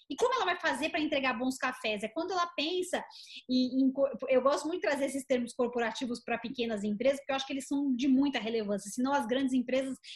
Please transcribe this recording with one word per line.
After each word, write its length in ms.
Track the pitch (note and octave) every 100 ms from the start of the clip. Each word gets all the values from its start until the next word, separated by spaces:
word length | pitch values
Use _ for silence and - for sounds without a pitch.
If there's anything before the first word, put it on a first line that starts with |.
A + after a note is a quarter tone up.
| -
E 60 | C#4
como 180 | B4 B4+
ela 100 | F4+
vai 140 | F4+
fazer 300 | D#4+ B3+ D4+
pra 100 | E4
entregar 340 | D#4 C#4+ C4
bons 240 | A#3 B3+ C4
cafés? 460 | C4 B3 A3+ G#3+
É 60 | G#3+
quando 220 | E4 F4
ela 140 | F#4 E4+
pensa 560 | - D4+ F#4 F4+ B3 - - - - -
em, 340 | B3+ B3+ C4
em 80 | C4+
co-, 180 | C4 C4+ A3+ C4
eu 140 | B3+
gosto 260 | C4+ D4+ D4+
muito 140 | F4+
de 60 | E4
trazer 180 | C#4 C#4
esses 200 | C4+ -
termos 280 | B3 A#3
corporativos 680 | - A#3+ A#3+ A3+ - B3 A#3+
pra 140 | - A#3
pequenas 460 | A3+ B3+ A#3 G#3
empresas, 360 | G#3+ G#3 B3+ C#4
porque 120 | -
eu 40 | C4+
acho 120 | -
que 60 |
eles 140 | C#4 -
são 280 | C#4 C#4+ A#3+
de 120 | C#4
muita 320 | B3+ C#4+ B3+
relevância. 520 | G#3+ A#3 G3+ G3+ G3+
Senão, 220 | - C4
as 120 | C#4+ A3
grandes 280 | B3+ C4
empresas, 440 | B3+ B3 B3+ C4+ C4 -